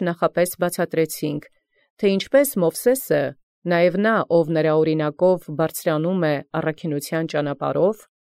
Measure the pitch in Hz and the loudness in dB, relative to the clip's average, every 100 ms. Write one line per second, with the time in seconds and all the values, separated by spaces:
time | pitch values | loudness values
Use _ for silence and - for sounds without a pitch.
0 | 175 175 170 - 180 - 175 180 170 160 | -4 0 -2 0 -2 -2 -4 -2 -2 0
1 | 156 - 151 147 - _ _ _ _ - | -2 -2 -6 -6 -10 _ _ _ _ -2
2 | 202 196 - 269 277 196 165 - 240 262 | 0 0 2 2 2 0 0 2 0 0
3 | - 151 135 - _ _ 175 170 180 180 | 0 -2 -2 -8 _ _ -2 2 2 2
4 | 214 214 - 170 156 160 160 156 160 156 | 0 0 2 2 2 2 2 2 2 0
5 | 151 147 180 180 - 151 160 - 175 151 | -2 2 2 2 -2 -4 -4 -2 -2 -2
6 | 165 190 156 139 - 160 156 151 165 143 | 0 0 0 -2 -4 -4 -4 -4 -4 -6
7 | - 160 165 151 147 139 143 143 180 220 | -4 -4 -2 -2 -4 -4 -2 0 0 0
8 | - _ | -12 _